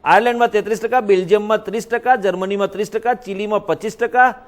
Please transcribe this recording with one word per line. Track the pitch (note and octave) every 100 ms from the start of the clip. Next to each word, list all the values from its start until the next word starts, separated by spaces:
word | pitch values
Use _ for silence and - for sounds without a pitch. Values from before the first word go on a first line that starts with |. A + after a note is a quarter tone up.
આયર્લેન્ડમાં | - F#3 A#3+ A#3+ A#3
તેત્રીસ | G#3+ G3+ A3
ટકા, | A3 B3+
બેલ્જિયમમાં | G#3 F#3+ F3+ G#3 G#3 G#3+ G#3+
ત્રીસ | G#3+ G#3
ટકા, | A#3 A#3+ B3+
જર્મનીમાં | G3 F3+ F#3+ G3+ G3
ત્રીસ | F3+ G#3+
ટકા, | G#3+ A3+
ચીલીમાં | B3 F#3 F#3+ G#3 G#3 G3+
પચીસ | D#3 G#3 -
ટકા | A#3 A#3+ B3+ G#3+